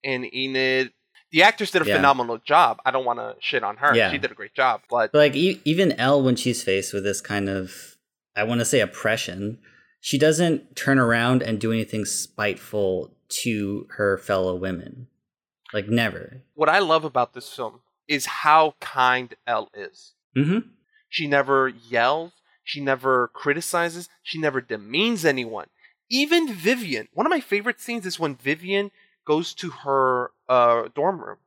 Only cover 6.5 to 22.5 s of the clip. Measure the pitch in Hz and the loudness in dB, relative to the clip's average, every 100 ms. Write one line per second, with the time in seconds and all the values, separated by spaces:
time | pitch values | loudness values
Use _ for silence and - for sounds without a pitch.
6.5 | 117 - 95 95 101 98 95 - 104 98 | -2 0 -2 -2 -4 -4 -4 -4 -4 -2
7.5 | 98 92 - - _ _ _ _ 104 107 | -4 -6 -14 -20 _ _ _ _ -4 -2
8.5 | 120 113 139 101 - 107 110 - 90 101 | 0 2 2 0 -2 -2 -2 -4 -8 -8
9.5 | 113 _ _ _ _ - 139 151 156 170 | -8 _ _ _ _ -4 2 4 4 2
10.5 | 147 - - - 135 117 117 120 127 117 | 0 -4 -6 2 2 4 2 4 2 2
11.5 | 107 113 113 107 110 101 - - - 104 | -2 0 -2 -2 -4 -4 -6 -8 -2 -2
12.5 | 90 - 107 98 92 76 _ _ - 123 | -2 -6 -2 0 0 -6 _ _ -6 -4
13.5 | 107 101 101 - - 101 95 - 98 92 | -2 -4 -6 -10 -2 0 0 0 0 0
14.5 | 90 92 90 - 127 123 _ _ _ _ | -2 -4 -6 -10 -18 -20 _ _ _ _
15.5 | _ - 107 101 117 113 90 82 - _ | _ -8 -8 -2 -2 -2 -4 -16 -20 _
16.5 | - 151 180 185 160 156 127 120 123 - | -2 2 2 2 0 0 -2 -2 -6 -18
17.5 | - 113 117 _ _ - 147 - - 156 | -10 -10 -10 _ _ -6 -4 -4 -2 4
18.5 | 156 156 - - 135 127 127 123 - - | 4 4 0 -8 0 2 2 -4 -12 -4
19.5 | 113 110 104 95 _ - _ _ 127 143 | -4 -4 -14 -14 _ -20 _ _ -2 0
20.5 | 202 - _ _ _ _ - 147 143 135 | 0 -4 _ _ _ _ -8 0 0 4
21.5 | 135 131 123 117 117 120 156 170 _ _ | 2 2 -4 -4 0 2 0 -4 _ _